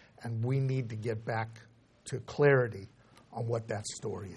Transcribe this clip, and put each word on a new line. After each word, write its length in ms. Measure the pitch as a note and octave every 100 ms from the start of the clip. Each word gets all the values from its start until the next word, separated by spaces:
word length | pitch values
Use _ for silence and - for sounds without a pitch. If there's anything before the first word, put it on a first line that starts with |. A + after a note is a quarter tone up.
| - -
And 200 | A#2 A2+
we 140 | A#2+ C3+
need 300 | C3+ C3 A2+
to 80 | A2
get 280 | A#2 A2
back 360 | - A2+ A2+ A2+ - - _ _ -
to 120 | B2
clarity 680 | - - C#3+ C3+ A#2+ G2 G2 - - - -
on 140 | A#2 A#2
what 220 | A2+ A2+
that 180 | G#2 -
story 460 | - A2 F#2+ F#2+